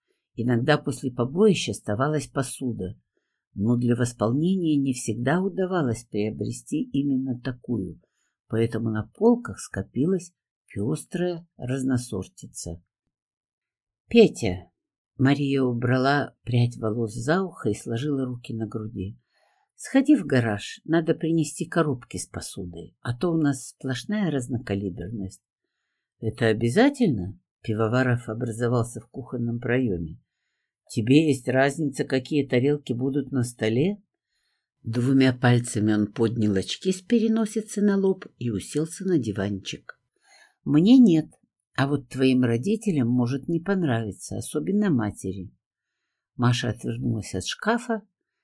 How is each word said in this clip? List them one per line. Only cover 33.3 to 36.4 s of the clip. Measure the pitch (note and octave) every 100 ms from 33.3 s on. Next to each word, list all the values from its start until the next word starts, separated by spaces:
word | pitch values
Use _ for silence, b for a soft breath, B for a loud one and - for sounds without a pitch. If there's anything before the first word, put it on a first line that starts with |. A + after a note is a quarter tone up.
на | C3+
столе?» | A#2+ - A2 A2+ F3 G3+ _ _ _ _ _ _ _ _
Двумя | A2 A#2+ B2 C3+ C3
пальцами | B2 B2 A#2+ A#2+ A2 G#2+
он | G#2+ G#2
поднял | - A#2 B2